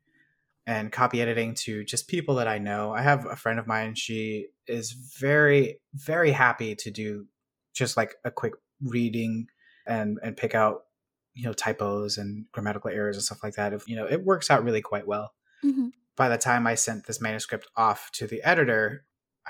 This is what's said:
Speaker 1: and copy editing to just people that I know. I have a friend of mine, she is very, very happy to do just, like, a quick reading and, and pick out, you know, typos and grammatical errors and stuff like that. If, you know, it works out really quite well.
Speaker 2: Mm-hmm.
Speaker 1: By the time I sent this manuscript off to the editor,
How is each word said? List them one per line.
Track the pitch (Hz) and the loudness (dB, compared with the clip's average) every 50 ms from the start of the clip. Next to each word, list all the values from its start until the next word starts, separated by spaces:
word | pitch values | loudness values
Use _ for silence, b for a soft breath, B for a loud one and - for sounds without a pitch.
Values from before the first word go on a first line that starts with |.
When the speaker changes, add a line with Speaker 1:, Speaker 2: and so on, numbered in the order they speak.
| _ _ _ _ _ _ _ _ _ _ _ _ _ | _ _ _ _ _ _ _ _ _ _ _ _ _
Speaker 1:
and | - 117 110 107 107 | -4 -2 -2 -4 -4
copy | - - 123 120 123 120 | 0 2 2 2 2 2
editing | 117 117 117 117 113 113 117 | 0 0 0 0 -2 -2 -4
to | - - - 110 107 104 | -6 -6 -6 -6 -6 -6
just | - - 117 - - | -6 -6 -6 -4 -4
people | - 175 160 - 139 | -4 -2 0 0 0
that | 127 120 113 | 2 2 0
I | 107 104 | 0 -2
know. | 104 101 104 104 107 107 110 | -2 -2 -2 -2 -2 -2 -2
I | 107 | 2
have | 127 143 143 135 135 | 4 4 4 4 2
a | - - | -2 -8
friend | - - 117 113 113 | -4 -2 -2 -2 -2
of | 110 107 | -2 -2
mine, | 110 110 110 110 110 | -2 -2 -2 -4 -4
she | - - - 113 110 110 110 107 107 101 - _ _ _ - | -6 -6 -6 -4 -4 -4 -4 -4 -6 -8 -10 _ _ _ -8
is | 120 120 110 110 | -6 -6 -6 -8
very, | 120 127 127 - - - 135 139 147 151 151 147 143 143 135 113 - - _ _ - | -10 -14 -16 -18 -10 -4 0 2 6 6 8 8 8 8 6 4 0 -6 _ _ -18
very | 143 - - 156 170 170 151 | -12 -6 -2 2 4 4 4
happy | 135 - 131 123 117 - 117 110 104 | 6 6 6 4 4 2 -2 -6 -6
to | - - 110 | -8 -8 -10
do | 101 104 110 107 104 104 101 - _ _ _ _ _ _ _ _ - | -8 -8 -6 -6 -6 -8 -10 -14 _ _ _ _ _ _ _ _ -4
just, | - 131 120 - - | -2 -2 0 2 2
like, | 110 - - - - | 0 0 -2 -8 -8
a | 123 | -8
quick | - - - 113 - - _ _ _ - | -6 -4 -4 -4 -6 -8 _ _ _ -10
reading | 139 127 117 123 120 117 107 117 113 113 113 113 117 b b b b b b b b | -6 -2 0 0 0 0 0 -2 -2 -2 -2 -4 -4 b b b b b b b b
and, | - 117 110 107 104 107 110 - | -4 -2 0 0 -2 -2 -4 -4
and | 113 110 | -8 -4
pick | - - 113 - | -4 -2 0 2
out, | 113 110 107 101 - - _ _ _ _ _ _ _ _ _ _ | 4 4 4 2 0 -6 _ _ _ _ _ _ _ _ _ _
you | 123 120 | -10 -8
know, | 120 107 | -6 -6
typos | - - 113 110 110 104 101 101 101 104 104 104 104 | -4 -2 -2 -2 -2 -2 -2 -2 -2 -2 -4 -4 -6
and | 104 101 101 104 110 - | -6 -6 -8 -10 -12 -10
grammatical | - - 104 104 104 104 - 113 | -8 -6 -4 -4 -4 -4 -4 -4
errors | 92 104 104 104 101 | -4 -2 -2 -2 -2
and | 101 - | -4 -4
stuff | - 104 - - | -6 -6 -8 -8
like | 104 101 | -8 -4
that. | - 104 104 | -2 -2 -2
If, | 101 104 - - | -2 -4 -6 -8
you | 117 | -6
know, | 113 107 - | -6 -4 -2
it | 135 170 190 | -2 0 2
works | 190 190 170 - - | 2 2 2 4 4
out | 151 123 110 | 4 4 4
really | 120 113 107 | 4 0 0
quite | 104 - - 101 101 98 | 0 -2 -4 -4 -2 -2
well. | 104 104 - 104 - _ B B B B B | -4 -4 -4 -8 -14 _ B B B B B
Speaker 2:
Mm-hmm. | 285 269 269 247 240 - _ _ _ _ - | 0 0 0 -2 -4 -6 _ _ _ _ 2
Speaker 1:
By | 131 123 | 2 2
the | 117 117 | 2 2
time | - 127 123 123 117 117 | 2 2 2 4 4 2
I | 113 | 2
sent | 110 - - 113 104 - | 0 0 -2 -4 -6 -8
this | - 113 - | -10 -8 -6
manuscript | 113 110 110 107 - - - 107 - - _ - | -6 -4 -4 -6 -6 -6 -6 -8 -8 -6 _ 2
off | 113 107 104 - - - - | 2 2 2 2 -4 -10 -10
to | - 120 107 | -8 -8 -6
the | - - - | -6 0 2
editor, | 147 180 170 151 120 117 110 107 104 139 143 - _ _ _ _ _ _ _ _ | 4 4 4 4 4 4 4 2 2 0 -4 -12 _ _ _ _ _ _ _ _